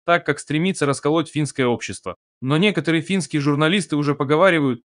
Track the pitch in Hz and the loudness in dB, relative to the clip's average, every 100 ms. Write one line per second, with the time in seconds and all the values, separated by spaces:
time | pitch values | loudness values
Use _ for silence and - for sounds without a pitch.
0 | - 170 160 135 - 151 185 - 139 131 | 0 0 0 -4 -2 -2 0 0 0 0
1 | 147 165 156 151 143 - 123 113 - - | 0 0 -2 -4 -4 0 0 0 -4 -10
2 | 92 - _ - 127 160 208 175 156 165 | -10 -12 _ -8 -2 2 2 0 0 -2
3 | 147 190 147 151 143 143 156 202 - 147 | 0 -2 -2 -2 0 2 2 0 -2 -2
4 | 147 143 139 151 190 165 135 117 | 0 0 0 4 4 4 0 -2